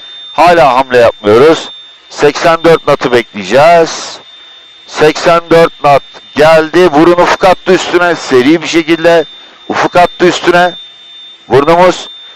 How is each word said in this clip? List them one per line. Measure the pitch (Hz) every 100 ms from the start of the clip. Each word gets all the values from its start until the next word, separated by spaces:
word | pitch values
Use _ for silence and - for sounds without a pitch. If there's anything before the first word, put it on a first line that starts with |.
| - - -
Hala | - 170 170 143
hamle | 123 131 123
yapmıyoruz. | 117 - 104 113 151 156 - - - _ -
Seksen | - 147 - 175 165
dört | 165 156
knot'u | 143 139 127
bekleyeceğiz. | 120 113 104 92 127 160 170 160 - - - - - - - - _ -
Seksen | - 151 147 175 170 170
dört | 165 165 -
knot | 147 139 - - -
geldi. | - 151 160 160 160 180
Burun | 147 165 175
ufuk | 170 -
attı | 190 180 -
üstüne. | 175 - 170 175
Seri | 156 - 127 127 165
bir | 151
şekilde | 160 156 165 170 170 143 - - - -
ufuk | - 156 175
attı | 175 - 175
üstüne. | - - 175 180 175 - - - - - - -
Burnumuz | 127 147 175 180 - - - -